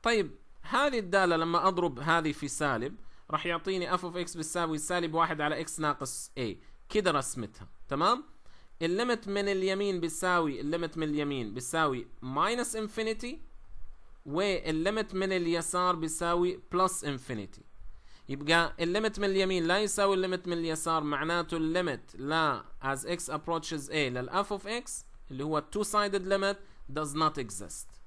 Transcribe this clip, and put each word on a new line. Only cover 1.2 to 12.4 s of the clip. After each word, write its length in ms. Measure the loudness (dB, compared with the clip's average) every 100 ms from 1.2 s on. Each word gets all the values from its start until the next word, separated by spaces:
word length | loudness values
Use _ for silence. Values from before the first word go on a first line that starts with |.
| 6 4
لما 320 | 4 4 4
أضرب 300 | 4 0 0
هذه 340 | 2 4 2
في 160 | -2 -4
سالب، 480 | 0 0 2 -2 -6 -12 -12 -4
راح 160 | -2 0
يعطيني 500 | -2 0 0 2 0
f 40 |
of 140 | 0
x 220 | -4 -6 -6
بتساوي 420 | -4 0 0 0
سالب 360 | 0 0 2
واحد 260 | 2 2 2
على 240 | 0 0
x 160 | -4 0
ناقص 500 | 0 0 -4 -6 -8 -4
a. 40 | -2 -4 -12 -20 0
كده 220 | 2 4
رسمتها، 580 | 2 0 -4 -6 -10 -16 -12 -4
تمام؟ 360 | 2 4 4 -2 -16 -18 -18 -18 -4
الليمت 460 | 0 2 2 0 0
من 200 | 0 2
اليمين 520 | 2 2 0 0 0
بيساوي، 600 | -2 -2 2 4 2 0
الليمت 380 | -2 -2 -2 -2
من 100 | -2
اليمين 460 | 0 0 0 -4
بيساوي 520 | -6 -4 0 2 0 -6 -10
minus 540 | -4 0